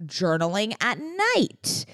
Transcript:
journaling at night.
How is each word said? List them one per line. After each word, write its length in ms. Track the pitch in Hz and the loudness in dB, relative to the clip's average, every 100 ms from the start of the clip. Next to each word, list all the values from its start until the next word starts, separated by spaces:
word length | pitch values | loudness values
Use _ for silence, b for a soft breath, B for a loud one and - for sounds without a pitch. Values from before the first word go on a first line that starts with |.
journaling 720 | 160 - 175 160 170 196 220 240 | -10 -2 0 2 2 0 -2 0
at 180 | 247 240 | -2 -2
night. 840 | 320 370 453 453 - - - - - | -4 0 2 4 2 -2 -6 -6 -6